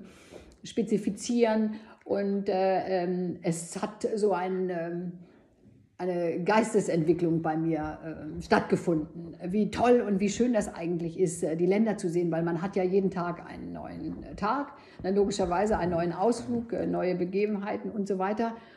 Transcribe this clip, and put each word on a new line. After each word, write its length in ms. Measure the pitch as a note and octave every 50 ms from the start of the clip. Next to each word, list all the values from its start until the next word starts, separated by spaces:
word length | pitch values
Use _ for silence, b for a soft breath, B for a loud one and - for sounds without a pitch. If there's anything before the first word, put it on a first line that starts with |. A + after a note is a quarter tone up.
| B B B B B B B B B B B _ -
spezifizieren. 1120 | F3+ - - G#3+ - A3+ F#3+ - A#3 - - - - A#3+ A#3+ A#3 A3 A3 A3 A3 G#3+ G#3+ B B B B B _
Und, 440 | - G3+ G3+ G3+ G3+ G3 G3+ G3 G#3+
äh, 540 | G3 F#3 F#3+ F#3+ F#3+ F3+ - F#3+ F#3+ F#3 F3
ähm, 380 | F3+ F3+ F3+ F#3 F3+ - - -
es 400 | F3+ E3 E3 - - - F#3+ G#3
hat 240 | G#3 - - - - -
so 180 | G#3+ G#3 G#3+ F#3
ein, 380 | F3 F3+ F#3 F#3 F#3 F#3 F3+
ähm, 420 | F3+ E3+ E3 E3+ E3+ F3 F3+ F3 E3+ - B B B B B B B _ _ - - - - _ _ _
eine 440 | F3+ F#3 F3+ F3 F3 E3 - F3 F3
Geistesentwicklung 1000 | G3+ G#3 A3+ A3+ A3 - G#3 - - - E3 D#3 D#3+ E3 - F3 E3 E3 D#3+ D#3+
bei 140 | D#3+ D#3
mir, 420 | D#3+ D#3+ E3 D#3+ D3+ D3+ D#3 D3+ - -
ähm, 340 | D#3+ D#3 D3 - - - E3+
stattgefunden. 960 | E3+ - A3 G3 G#3 - G3+ - - F#3 E3 D#3 D3+ - - E3+ E3+ E3 D#3+ - F3 F3+
Wie 240 | F3+ G#3+ G#3 - -
toll 280 | - A3 B3 B3 A#3+ G#3
und 140 | G#3 G3+ F#3
wie 80 | G#3 G3
schön 240 | - - A#3+ B3 A#3+
das 200 | G#3 - - -
eigentlich 460 | - E3 E3 F3+ E3 E3+ E3 E3 -
ist, 240 | F#3 E3+ E3 - -
äh, 140 | D#3+ D#3+
die 100 | E3+ F3
Länder 300 | F3+ F#3+ G#3 A3+ A3 G3
zu 120 | G3+ - F3
sehen, 220 | D#3+ F3 F3 E3+
weil 140 | D#3+ E3 E3
man 180 | E3+ E3+ D#3+ F3
hat 140 | G3 -
ja 80 | G3 F#3
jeden 260 | F#3 F#3 G3+ G3 F#3
Tag 340 | E3+ F3+ E3+ F3 E3+ - -
einen 280 | - - E3+ F3 F3 F3
neuen, 500 | E3 D3 - E2+ - - D#3 - - -
äh, 140 | - E3
Tag, 380 | E3+ G3 G#3 A#3+ C#4+ C#4+ - B B B B B B -
dann 140 | F#3 G3
logischerweise 600 | G3+ G3+ G3 G3 - F#3+ F3 F3 F3 G#3 G#3+ G#3+
einen 140 | F3 E3+ F3
neuen 220 | F3 E3 F3 F3 E3+
Ausflug, 600 | E3+ F#3+ A#3 A#3+ A#3+ - - A#3+ A#3 A3+ - -
äh, 140 | F3 E3+
neue 300 | F3 F3 F3 F3 F3+ F3+
Begebenheiten 760 | F3 F3+ F3+ F#3+ G3 G#3 G#3 G#3+ G3 G3 G#3 G#3 G#3 - G3
und 160 | F#3 A3 G3
so 140 | F#3+ G3+ F#3
weiter. 340 | F#3 G3 G#3+ A3 A#3 A3+ A3+ B B B B